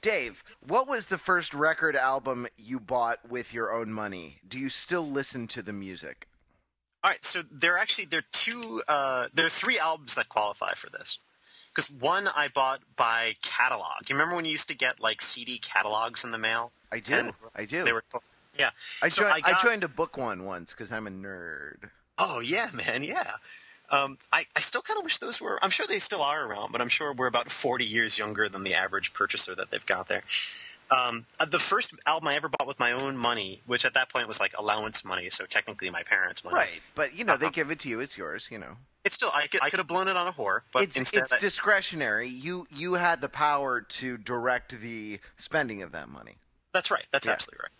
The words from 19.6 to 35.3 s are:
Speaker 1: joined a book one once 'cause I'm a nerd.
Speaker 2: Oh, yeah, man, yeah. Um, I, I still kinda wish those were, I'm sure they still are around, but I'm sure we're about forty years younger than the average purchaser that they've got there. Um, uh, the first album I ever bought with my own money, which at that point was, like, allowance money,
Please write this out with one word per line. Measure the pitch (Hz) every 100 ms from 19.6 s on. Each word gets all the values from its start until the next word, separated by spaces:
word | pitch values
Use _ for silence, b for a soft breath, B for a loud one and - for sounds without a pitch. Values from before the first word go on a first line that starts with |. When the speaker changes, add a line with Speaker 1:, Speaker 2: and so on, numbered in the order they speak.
Speaker 1:
joined | 233 220
a | 175
book | 135 165 -
one | 123 95
once | 95 90 85
'cause | - 104
I'm | 110 107
a |
nerd. | 95 98 95 85 73 73 - 101 _ _ -
Speaker 2:
Oh, | 190 120
yeah, | 120 180 226
man, | 127 - 120
yeah. | 143 320 - 107 B B B B -
Um, | 143 139 131 -
I, | 151 165 -
I |
still | - 175
kinda | - 427
wish | - -
those | 233 240
were, | 240 -
I'm | 190
sure | - 208
they | 214
still | - 196
are | 143 151 123
around, | 101 110
but | 117
I'm | 120
sure | - 151
we're | 127 127
about | 120 120
forty | - 135 123
years | 117 110 113 107
younger | 107 104 104
than | 95
the | 95
average | 87 95 95 92
purchaser | - 98 98 -
that | 92 95
they've | 107 -
got | 92 92
there. | 95 - B B B B B -
Um, | 131 123 117 117 -
uh, | 160
the | 156
first | - 208 - 151
album | - 160 160
I |
ever | 143 160
bought | 143 131
with | 139
my | 120
own | 123 139 131
money, | 120 117 95 95 -
which | 123 131
at |
that | 131 127
point | 127 113
was, | 107
like, | 98 -
allowance | 104 107 107 110
money, | 95 92 90